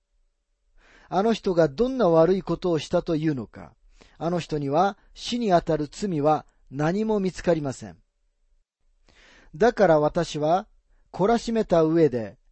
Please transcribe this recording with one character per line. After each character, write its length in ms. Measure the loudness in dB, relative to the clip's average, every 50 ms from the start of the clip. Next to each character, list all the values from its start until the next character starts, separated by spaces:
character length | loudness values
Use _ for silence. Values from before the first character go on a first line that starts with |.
| _ _ _ _ _ _ _ _ _ _ _ _ _ _ _ _ _ _ _ -20 _ -6
「あ 140 | -4 -2 0
の 100 | 0 -2
人 200 | -2 -2 0 2
が 140 | 2 2
ど 220 | 2 2 0 -2 0
ん 80 | 0
な 100 | 0 2 4
悪 260 | 6 6 6 4 2
い 60 | 0
こ 160 | -2 -6 -6
と 140 | -4 -2 -2
を 80 | -2 -2
し 80 | -2
た 160 | -2 -2 -2 -2
と 120 | -2 -2
い 120 | -2 -2
う 80 | -2 -4
の 120 | -4 -8
か。 280 | -12 -16 -20 -20 -20 _ _ _ _ _ _ -20 _ _ -8 -6
あ 60 | -4
の 100 | -4 -4
人 200 | -6 -6 -6 -6
に 100 | -4 -2
は 300 | 0 0 0 0 -2 _ _ _ -20
死 240 | -14 -10 -8 -6 -4
に 120 | 0 2
あ 120 | 2 2 2
た 120 | 0 -2
る 120 | -4 -4
罪 340 | -6 -8 -8 -6 -4 -2 0
は 240 | 0 0 0 0 -4 _ _ _ _ -12
何 360 | -6 -4 -2 -2 -2 -2 -2
も 140 | -2 -2 -2
見 120 | -2 -4
つ 100 | -6 -4
か 140 | -2 0 0
り 60 | 0
ま 120 | -2 -6 -8
せ 160 | -10 -12 -18
ん。 80 | -18 _ _ _ _ _ _ _ _ _ _ _ _ _ _ _ _ _ _ _ _ _ _ _ _ _ _ _ -20 _ -20 -12 -4
だ 180 | 0 0 2 2
か 140 | 4 4
ら 120 | 4 4 4
私 380 | 2 0 0 -2 -4 -4 -4
は 300 | -4 0 0 0 0 -2 _ _ _ _ _ _ _ _ _
懲 140 | -4 -2 0
ら 120 | 2 2 0
し 120 | -2 -2
め 140 | -2 -2 0
た 160 | 2 2 2
上 260 | 4 4 4 4 4
で 300 | 2 2 -2 -8 -8 -12 _ _ _